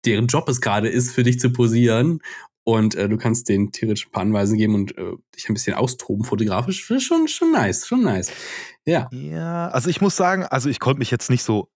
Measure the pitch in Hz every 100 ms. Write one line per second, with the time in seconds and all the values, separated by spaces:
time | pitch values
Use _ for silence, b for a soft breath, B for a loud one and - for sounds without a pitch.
0 | - 107 120 147 156 127 113 104 113 123
1 | 123 - 123 123 120 123 120 113 120 113
2 | 147 165 B B B _ - 113 110 98
3 | 101 110 113 117 - 101 101 - 110 104
4 | - - 98 107 101 107 107 104 98 -
5 | 90 87 _ - - 104 - - 123 -
6 | - 101 107 104 107 95 123 185 - 254
7 | 254 330 320 - 330 302 104 - - 254
8 | 196 95 - B B B B B - 160
9 | 127 127 147 160 165 170 170 127 175 -
10 | 196 - 180 190 175 131 135 123 127 123
11 | 117 117 - 123 - 107 -